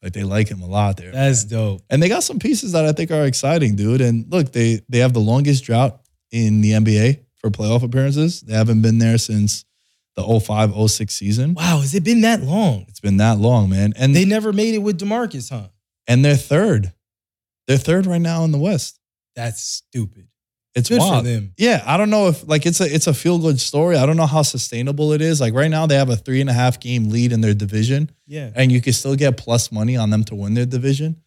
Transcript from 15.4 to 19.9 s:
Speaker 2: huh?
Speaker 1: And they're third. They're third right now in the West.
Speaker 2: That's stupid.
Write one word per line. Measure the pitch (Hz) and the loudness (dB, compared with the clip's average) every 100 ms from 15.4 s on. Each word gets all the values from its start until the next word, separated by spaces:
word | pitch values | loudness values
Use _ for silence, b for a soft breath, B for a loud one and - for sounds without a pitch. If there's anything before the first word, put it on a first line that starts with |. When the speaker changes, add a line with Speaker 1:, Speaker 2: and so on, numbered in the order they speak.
| 117 | -10
Speaker 2:
huh? | 123 95 _ _ _ - | -12 -12 _ _ _ 0
Speaker 1:
And | 120 | 2
they're | 143 143 | 4 2
third. | - 147 214 120 95 - _ _ _ _ _ _ - | 2 0 2 0 -2 -8 _ _ _ _ _ _ -2
They're | 135 | 0
third | 131 175 190 | 2 0 2
right | 170 | 0
now | 170 165 165 | 0 0 0
in | |
the | 147 | 0
West. | 165 180 - - _ _ _ - | 0 -2 -6 -16 _ _ _ -10
Speaker 2:
That's | 117 113 | -10 -8
stupid. | - - _ | -10 -12 _